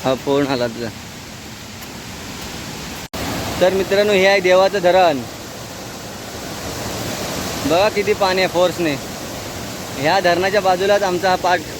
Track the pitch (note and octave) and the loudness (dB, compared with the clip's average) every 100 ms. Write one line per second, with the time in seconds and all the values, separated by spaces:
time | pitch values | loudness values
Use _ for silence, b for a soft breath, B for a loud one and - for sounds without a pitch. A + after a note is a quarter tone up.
0 | C3 C3 C#3+ C#3 C#3 C3+ A#2+ A#2 A#2 - | 0 0 2 2 2 0 -2 -4 -8 -10
1 | - - - - - - - - - - | -14 -14 -14 -14 -14 -14 -16 -14 -14 -14
2 | - - - - - - - - - - | -14 -12 -12 -12 -10 -10 -10 -10 -10 -10
3 | - - - - - - F3+ F#3+ F3+ G3 | -10 -6 -4 -4 -4 2 2 2 0 2
4 | G#3 G3+ F#3+ G3 F#3 F#3 F#3+ G3+ F3 F3+ | 4 4 6 4 6 6 6 4 4 6
5 | F3+ C#3 A2+ - - - - - - - | 6 2 -4 -12 -12 -12 -12 -12 -12 -12
6 | - - - - - - - - - - | -14 -12 -12 -12 -10 -10 -8 -8 -6 -6
7 | - - - - - - C3+ E3 G#3 G#3 | -6 -6 -6 -4 -6 -4 2 4 4 2
8 | G3+ G#3 G3 F#3 F#3 E3+ F3+ D#3+ E3 C3+ | 0 2 2 2 2 4 2 2 -2 -2
9 | - - - - - - - - - - | -6 -10 -10 -10 -10 -10 -10 -10 -10 -2
10 | C#3+ F#3+ F3 E3+ F#3+ G3+ F#3+ F#3 G3 G3+ | 2 4 4 4 4 2 4 4 4 4
11 | G3 F3+ F#3+ F3+ F3+ F3+ D3+ | 4 2 2 2 4 2 0